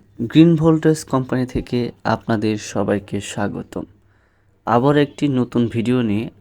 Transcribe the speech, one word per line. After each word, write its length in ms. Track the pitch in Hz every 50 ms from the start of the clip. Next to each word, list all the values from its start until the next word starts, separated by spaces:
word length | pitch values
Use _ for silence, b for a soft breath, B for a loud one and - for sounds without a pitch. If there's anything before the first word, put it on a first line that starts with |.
| - _ _ -
গ্রিন 360 | 120 117 - 151 165 170 170
ভোল্টেজ 480 | 151 160 165 160 156 156 156 156 156 -
কোম্পানি 420 | - - 131 131 - 131 127 127
থেকে 440 | 123 - 123 123 - 123 123 120 120 - _ -
আপনাদের 540 | 110 113 110 - - 113 104 110 107 110 104
সবাইকে 640 | - - - 104 101 104 104 101 101 - - 101
স্বাগতম। 640 | 98 - - 117 104 95 - 92 98 - - 90 - - _ _ _ _ _ _ _ _ _ _ _ _ _ _ -
আবার 300 | - 113 120 123 143 143
একটি 320 | 147 147 143 - - 151 143
নতুন 340 | 131 127 120 120 - 120 120 113
ভিডিও 340 | - 117 107 120 127 127
নিয়ে 280 | 120 107 101 110 117 165 - _